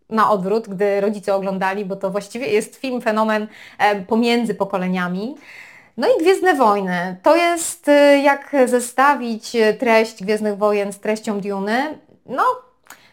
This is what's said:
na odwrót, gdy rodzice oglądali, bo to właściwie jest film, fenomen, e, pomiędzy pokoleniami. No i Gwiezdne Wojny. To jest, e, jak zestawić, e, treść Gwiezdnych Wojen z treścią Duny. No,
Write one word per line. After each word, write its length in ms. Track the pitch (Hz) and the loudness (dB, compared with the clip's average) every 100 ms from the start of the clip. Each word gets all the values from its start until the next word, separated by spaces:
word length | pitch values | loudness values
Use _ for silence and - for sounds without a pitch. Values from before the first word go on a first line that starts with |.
| _ | _
na 220 | 220 190 | 0 2
odwrót, 380 | 202 185 220 220 | 2 0 -4 -4
gdy 320 | 190 202 202 | -2 0 0
rodzice 340 | 202 208 190 196 | -2 -4 -4 -2
oglądali, 500 | 190 190 190 196 190 | -4 -4 -4 -4 -8
bo 100 | 196 | -6
to 140 | 190 | -6
właściwie 380 | 202 196 233 277 | -6 -8 -8 -2
jest 280 | 208 214 - | -2 -2 -8
film, 260 | 262 247 | -8 -4
fenomen, 460 | 233 214 220 214 214 - - - | -2 0 0 -2 -4 -12 -20 -2
e, 220 | 208 202 | -2 -2
pomiędzy 540 | 185 226 240 240 226 196 | -2 0 2 0 -2 -4
pokoleniami. 800 | 196 190 185 185 180 185 220 302 - - - - _ - | -4 -4 -4 -4 -4 -6 -8 -12 -20 -20 -20 -20 _ -4
No 100 | 320 | 0
i 140 | 480 | 2
Gwiezdne 320 | 330 381 370 | 2 4 2
Wojny. 640 | 285 220 202 190 180 185 185 | 4 4 2 -2 -4 -6 0
To 120 | - 330 | 2 4
jest, 540 | 339 339 - - - | 2 0 -6 -4 2
e, 300 | 294 285 285 | 6 6 6
jak 360 | 285 277 - 285 247 | 4 0 0 0 2
zestawić, 880 | 247 240 - 285 269 240 214 - 233 | 2 0 2 2 2 -4 -8 -4 0
e, 180 | 214 | 2
treść 500 | 214 240 226 220 - | 2 2 2 2 -4
Gwiezdnych 340 | 190 214 214 202 | -4 -2 -2 0
Wojen 360 | 208 208 202 | 0 0 -4
z 60 | 196 | -6
treścią 400 | 214 220 220 202 | -6 -4 -6 -6
Duny. 600 | 202 196 196 233 302 - _ _ - | -6 -6 -2 -2 -4 -10 _ _ -8
No, 180 | 262 480 494 - _ - - _ | -2 -2 -2 -10 _ -20 -20 _